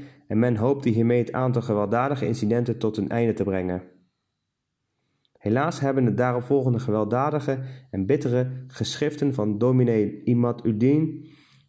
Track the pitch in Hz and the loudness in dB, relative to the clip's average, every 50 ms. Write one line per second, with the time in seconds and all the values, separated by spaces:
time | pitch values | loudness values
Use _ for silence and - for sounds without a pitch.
0 | - - - - _ _ 104 107 120 123 120 104 110 131 139 139 135 123 107 113 | -14 -18 -20 -20 _ _ 0 2 2 2 2 2 2 0 0 0 0 0 2 2
1 | 117 117 120 123 117 120 - 127 131 127 127 120 113 127 107 104 104 101 113 117 | 2 2 2 2 0 0 -2 -2 -2 0 0 -2 0 0 0 0 0 0 0 0
2 | 127 143 147 135 - 85 113 - 110 104 117 120 120 - 113 - - 110 107 - | 0 0 -2 -2 -2 -4 -2 -2 0 0 0 0 0 -2 -2 -2 -2 -2 -2 -2
3 | 98 - 95 117 117 113 107 - 98 98 95 95 90 92 90 90 - - _ _ | -4 -2 0 0 0 0 0 0 -2 -2 0 -2 -2 -2 -4 -4 -6 -12 _ _
4 | _ _ _ _ _ _ _ _ _ _ _ _ _ _ _ _ _ _ _ _ | _ _ _ _ _ _ _ _ _ _ _ _ _ _ _ _ _ _ _ _
5 | _ _ _ _ _ _ _ _ - 104 110 127 147 165 - - 135 135 135 135 | _ _ _ _ _ _ _ _ -4 -2 0 0 0 -2 -2 -2 -2 0 2 2
6 | 127 123 131 - 123 127 123 123 123 - 143 139 127 127 120 110 - - 104 110 | 2 2 2 2 0 0 0 -2 0 2 2 2 2 2 0 0 0 0 0 0
7 | 107 104 113 123 135 151 151 151 127 139 135 131 - - - - - _ - 98 | 0 2 0 0 0 0 -2 -2 -2 -2 -4 -4 -6 -12 -14 -18 -16 _ -6 -4
8 | 95 104 139 139 - 123 120 127 127 127 - - - - - - 110 - - - | 2 2 2 2 2 0 0 0 0 -2 -6 -10 -14 -16 -8 -6 -6 -6 -2 -2
9 | 147 151 151 - 151 143 127 117 104 107 104 104 117 127 131 127 127 120 113 110 | -2 -2 -2 0 -2 -2 0 0 -2 -2 0 2 2 2 4 4 4 4 4 2
10 | 104 107 - - - 120 123 120 120 120 117 - - 113 110 104 120 131 143 156 | 2 0 -2 -4 0 2 2 2 2 0 -2 -2 -2 -2 0 2 4 4 4 4
11 | 160 151 - - - - - - - _ - _ _ | 0 -2 -4 -10 -16 -18 -20 -20 -20 _ -20 _ _